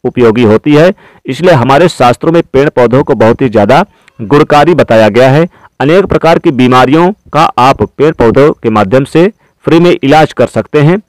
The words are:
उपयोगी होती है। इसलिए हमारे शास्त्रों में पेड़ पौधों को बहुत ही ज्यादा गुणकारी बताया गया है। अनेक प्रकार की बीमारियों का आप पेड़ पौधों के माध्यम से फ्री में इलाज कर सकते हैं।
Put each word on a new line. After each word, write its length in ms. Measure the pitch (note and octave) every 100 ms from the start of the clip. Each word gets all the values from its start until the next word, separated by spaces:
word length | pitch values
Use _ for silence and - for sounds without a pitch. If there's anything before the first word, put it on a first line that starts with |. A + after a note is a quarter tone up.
उपयोगी 380 | C3 B2+ A#2 G#2+
होती 320 | A2+ A2 D3
है। 180 | D3 F3 - - _ -
इसलिए 260 | C3 F3+
हमारे 360 | D3+ B2 C#3+ F3
शास्त्रों 440 | - B2 - D#3
में 100 | E3
पेड़ 260 | - C3 D3
पौधों 340 | - A#2+ B2
को 100 | C#3+
बहुत 280 | A2+ A2+ A#2
ही 60 | C3+
ज्यादा 360 | G#2+ G#2 C#3 F3+ _ _ -
गुणकारी 540 | G#2 C#3+ - D3 D3+
बताया 340 | D3+ A#2 A2+ G#2+
गया 220 | G#2+ C3
है। 180 | C#3+ F3 _ _ _
अनेक 240 | C3+ F3+
प्रकार 340 | F#3+ - D#3+ E3+
की 120 | E3+
बीमारियों 640 | B2 B2+ B2+ B2+ D#3 F3+ G#3 _
का 120 | D3 E3 -
आप 240 | B2+ -
पेड़ 300 | G2+ - D3
पौधों 400 | D#3+ A#2 A#2+ D3
के 180 | - A#2
माध्यम 340 | A2 G2 B2+
से 280 | C#3+ D#3 F#3+ _ _ _
फ्री 160 | - E3
में 160 | F3 -
इलाज 300 | C3+ D3+ D#3
कर 140 | - A#2+
सकते 340 | A#2 G#2 D3+
हैं। 200 | D3 G3